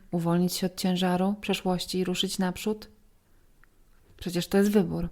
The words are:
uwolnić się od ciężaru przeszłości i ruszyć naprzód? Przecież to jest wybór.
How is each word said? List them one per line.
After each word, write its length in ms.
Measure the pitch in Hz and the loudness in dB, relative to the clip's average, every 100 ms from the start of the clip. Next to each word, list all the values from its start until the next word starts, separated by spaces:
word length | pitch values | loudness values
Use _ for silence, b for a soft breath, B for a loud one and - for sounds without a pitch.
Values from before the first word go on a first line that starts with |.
| - | -6
uwolnić 420 | 180 165 170 180 | -2 2 2 2
się 140 | - 185 | 0 -4
od 80 | - | -2
ciężaru 600 | 185 180 185 180 190 208 | -2 0 2 2 0 0
przeszłości 580 | - 190 190 180 - 185 | -2 -2 0 -2 -2 -2
i 40 | |
ruszyć 360 | 185 180 190 - | -2 -2 -2 0
naprzód? 500 | 185 180 214 214 - - _ _ _ - _ _ - _ _ _ - - | -2 -2 -4 -6 -8 -20 _ _ _ -20 _ _ -20 _ _ _ -20 -12
Przecież 300 | 180 175 - | -6 -4 2
to 100 | 196 | 4
jest 140 | 202 | 6
wybór. 380 | 208 170 165 170 | 4 2 -2 -6